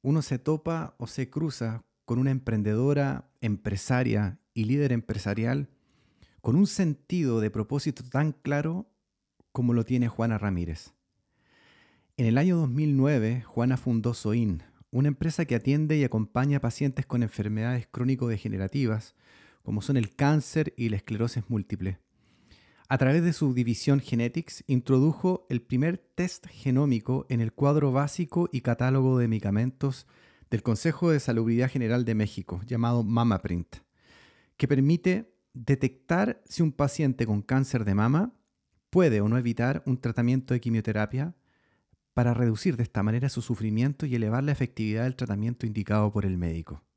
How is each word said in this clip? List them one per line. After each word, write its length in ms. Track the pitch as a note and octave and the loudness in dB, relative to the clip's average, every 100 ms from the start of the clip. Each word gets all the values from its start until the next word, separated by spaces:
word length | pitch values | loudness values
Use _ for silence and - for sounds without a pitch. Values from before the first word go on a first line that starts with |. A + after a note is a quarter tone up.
uno 180 | C3 D#3 | 0 0
se 180 | - B2+ | 0 -4
topa 560 | C#3+ D#3 E3 E3 D#3+ _ | -2 -2 -2 -6 -8 _
o 80 | A#2+ | -10
se 240 | - B2+ | -8 -6
cruza 560 | D3+ D#3 - A#2 A2+ - _ | -4 -6 -4 -6 -6 -12 _
con 140 | - A#2 | -4 0
una 120 | C3+ | 0
emprendedora, 1000 | C3+ B2 A2 G#2 G#2+ C3+ C#3+ C#3 C3+ - _ | 0 -2 -2 0 0 0 0 -2 -4 -10 _
empresaria 960 | A#2 G#2 G#2+ G2+ - B2 B2+ G#2 G2+ - _ | -4 -2 -4 -6 0 0 2 0 0 -4 _
y 120 | - | -4
líder 280 | G#2+ C#3 C#3+ | 0 0 2
empresarial 800 | A#2 - G#2 G2+ G2+ A2+ C#3 C#3 _ _ _ _ _ - _ | 0 -2 -6 -4 -2 0 -2 -4 _ _ _ _ _ -20 _
con 140 | - C#3+ | 0 4
un 100 | G3 | 2
sentido 760 | - F3 C#3+ _ F3+ C#3+ A2+ | 2 0 -2 _ -2 2 2
de 100 | G#2+ | 0
propósito 540 | G#2 G#2+ C#3+ C#3+ C3 | -2 -2 -2 -4 -6
tan 280 | B2 C3+ D3+ | -4 0 0
claro 540 | - - C#3+ D#3 F3 - _ _ _ _ _ _ | -2 -4 -2 -2 -6 -10 _ _ _ _ _ _
como 220 | - B2 | -2 2
lo 140 | A#2 A2 | 2 2
tiene 220 | B2+ A#2+ | 0 0
Juana 280 | - A2+ G#2+ | 0 -2 0
Ramírez. 560 | G2+ F2 E2+ D#2+ - _ _ _ _ _ _ _ _ _ _ _ _ - | 0 -2 -4 -6 -12 _ _ _ _ _ _ _ _ _ _ _ _ 0
En 80 | A2+ | 2
el 100 | A#2+ | 4
año 220 | F3+ E3+ | 4 2
dos 100 | D3+ | 2
mil 300 | B2+ D3+ C3+ | 0 2 2
nueve, 440 | C3+ C#3+ A2 B2 A2 | 4 2 2 -2 -4
Juana 320 | - B2 B2+ | 0 0 0
fundó 340 | B2+ A#2 A2+ | 0 0 0
SOIN, 500 | A#2 G#2+ A#2 A2 E2 - _ - | -2 0 0 0 -2 -8 _ -6
una 180 | B2 C#3+ | 0 0
empresa 380 | C#3 E3 D#3 E3 | 0 -2 -2 0
que 80 | |
atiende 420 | A#2+ C3 D3 D#3 D#3 | 0 2 2 2 2
y 80 | |
acompaña 540 | C3 A2 G#2+ A#2+ C3+ C#3+ | 2 0 -2 0 2 2
a 20 | |
pacientes 460 | - - C#3+ B2+ - | 0 0 -2 -2 -2
con 160 | A#2+ | -2
enfermedades 680 | A2+ - G#2 G#2+ A2+ B2 - | -2 -2 -4 -2 -2 -2 -6
crónico-degenerativas, 1200 | - B2 C3 A#2+ G#2+ G#2+ G2+ F#2+ C#3 B2 A2 - _ _ - - _ | -4 -2 0 0 -2 -4 -4 -2 0 0 0 -4 _ _ -20 -20 _
como 180 | - G#2+ | -6 -4
son 160 | G2+ C3+ | 0 0
el 180 | G#2+ | 0
cáncer 600 | - C#3+ D3+ - D#3+ D3+ - | 0 2 2 0 -2 -4 -2
y 140 | A#2 | -2
la 60 | G2+ | -2
esclerosis 520 | - G#2+ A#2 - - | -4 -2 -2 -4 -4
múltiple. 500 | A2 F#2+ G2 F#2 F#2+ _ _ _ _ _ - _ _ _ | -4 -4 -4 -4 -6 _ _ _ _ _ -20 _ _ _
A 100 | C3+ | 2
través 260 | C3 D#3 | 4 4
de 80 | E3+ | 2
su 200 | D3+ C#3+ | 2 0
división 460 | B2 A#2 A#2 - C#3 | 2 0 0 2 2
Genetics, 640 | - A#2 A#2+ E3 - - - | 2 -2 0 -4 -8 -14 -2
introdujo 760 | B2 - C3 D3 D#3 F3+ F#3 _ | -2 2 4 4 2 -2 -2 _
el 100 | B2 | -6
primer 380 | - B2+ D#3 F3+ | -2 -2 0 -4
test 480 | _ - F3+ - - | _ -6 -6 -6 -18
genómico 800 | - C3+ B2+ C#3+ A#2 - C3 - | -6 0 2 2 0 0 -4 -2
en 120 | A#2+ | -2
el 120 | A2 | -2
cuadro 380 | - C#3 D3+ D3 | 0 2 4 2
básico 580 | C3 C#3+ - E3 E3+ F3 | 0 -2 -4 -2 -2 -2
y 80 | B2+ | -2
catálogo 580 | A#2+ A#2 B2+ C3+ C3 B2+ | -2 0 2 2 4 2
de 80 | A#2+ | 2
medicamentos 800 | A2 G2+ G#2 B2 C3 C#3 C3 - _ _ _ - | 0 0 0 0 -2 -4 -4 -14 _ _ _ -6
del 120 | A#2 | -2
Consejo 480 | - G#2+ E3 D#3 F3 | 0 0 0 0 2
de 80 | D3+ | 2
Salubridad 500 | - A#2 A2+ A#2 B2+ | 0 0 2 2 0
General 360 | C#3 A2+ B2 | -2 0 0
de 100 | A#2 | 0
México, 460 | G#2+ G#2+ - F#2 F2+ | 0 -2 -4 -10 -10
llamado 380 | A2 A#2+ A#2 A#2+ | -6 -2 0 0
MamaPrint, 760 | G#2+ A#2 A#2 G2 - F2 E2+ - _ _ _ - - _ _ - | 2 2 2 0 -2 -4 -6 -14 _ _ _ -20 -20 _ _ -4
que 120 | C#3 | 0
permite 640 | C3+ C#3 E3 F#3 F#3 A#3 _ _ | 4 4 4 2 -2 -4 _ _
detectar 880 | C3 A2+ C3 C3 - - E3+ G#3 - | -10 0 0 0 -4 -2 0 0 -2
si 180 | _ - | _ 0
un 80 | E3 | 0
paciente 560 | - C#3+ - D3 B2+ A#2 | 2 -2 2 0 0 0
con 160 | G#2 | 0
cáncer 420 | G2+ C3 C3+ B2+ | 0 0 0 0
de 120 | G#2 G2 | 2 2
mama 360 | A2+ D3 A#3 _ _ _ _ _ _ | 4 2 0 _ _ _ _ _ _
puede 320 | F3+ E3+ G#2+ | 2 4 4
o 80 | G#2 | 2
no 80 | A#2+ | 0
evitar 460 | A#2+ A#2 B2 C#3 | 0 0 0 -2
un 160 | - B2+ | -2 -2
tratamiento 540 | A#2+ A2+ A#2+ C3 C3 | -2 0 2 0 0
de 60 | B2 | -2
quimioterapia 760 | A#2 A2+ G#2+ G#2+ G#2 C3 D#3+ - _ _ _ _ _ _ _ | 0 -2 0 -2 -2 -4 -6 -10 _ _ _ _ _ _ _
para 200 | - A#2+ | 0 2
reducir 420 | A#2 A#2+ G#2+ F#3+ B2+ | 4 2 2 0 0
de 80 | |
esta 180 | A2+ - | -2 0
manera 260 | G#2+ A#2 C3+ | 0 0 -2
su 140 | - | -4
sufrimiento 640 | - A2+ A2 G#2+ C3 C#3 D3+ | -4 -4 0 0 0 -2 -4
y 80 | |
elevar 300 | A#2+ G#2+ A#2+ | -2 0 0
la 80 | C#3+ | 0
efectividad 500 | C#3+ B2+ - G#2+ A2 | -2 -2 -2 -2 0
del 140 | B2 C3 | -2 -4
tratamiento 500 | B2 G2+ A2+ A#2+ A#2 | -4 -2 -2 -4 -4
indicado 460 | G#2+ G2 G#2+ G#2+ | -4 0 2 2
por 120 | G2+ | 2
el 140 | G2 F2+ | 0 0
médico. 460 | F2 E2 E2+ D2+ _ | -2 -4 -8 -14 _